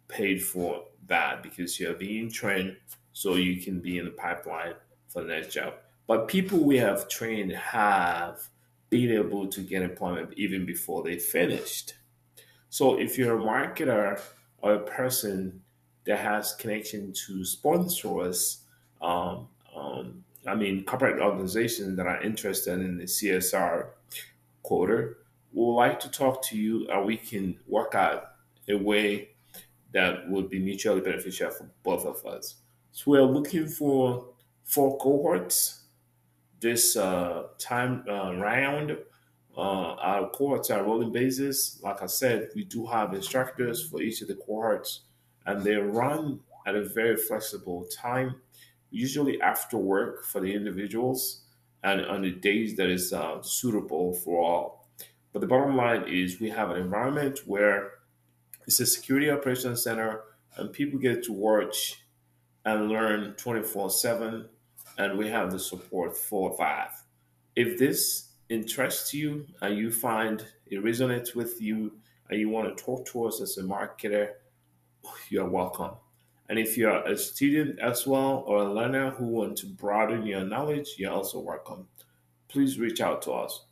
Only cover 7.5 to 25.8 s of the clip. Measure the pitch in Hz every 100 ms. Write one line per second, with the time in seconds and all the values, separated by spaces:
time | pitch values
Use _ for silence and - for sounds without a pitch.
7.5 | 82 - 120 104 98 87 85 85 - -
8.5 | _ _ _ - 123 123 110 95 101 95
9.5 | 101 90 95 90 - 92 85 82 - 98
10.5 | 95 87 85 - 80 82 87 - 80 156
11.5 | - - - - - _ _ _ - -
12.5 | _ _ - 135 - 117 - 120 113 107
13.5 | 123 139 - 147 110 101 98 - - _
14.5 | _ 101 104 - - 127 127 104 95 95
15.5 | 92 - _ _ _ - 104 107 107 104
16.5 | - 113 107 107 104 101 92 - 95 90
17.5 | - - 87 90 - 104 90 90 90 -
18.5 | - - _ _ - 82 87 87 87 -
19.5 | _ _ 78 71 65 64 - - - -
20.5 | 107 104 98 95 - 127 - 101 95 92
21.5 | 110 117 - 98 92 90 87 101 110 104
22.5 | 92 - 90 92 90 90 - 101 92 92
23.5 | 98 85 82 - - - - - _ _
24.5 | _ - 85 90 113 - - _ _ _
25.5 | - 117 117